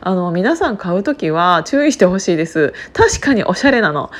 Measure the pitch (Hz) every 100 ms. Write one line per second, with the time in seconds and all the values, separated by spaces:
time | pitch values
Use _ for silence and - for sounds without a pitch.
0 | 180 185 175 170 214 330 349 202 180 180
1 | 202 285 165 156 180 170 160 277 294 247
2 | 180 190 - 165 160 165 147 - - -
3 | 453 - - 233 - 180 277 254 190 147
4 | - -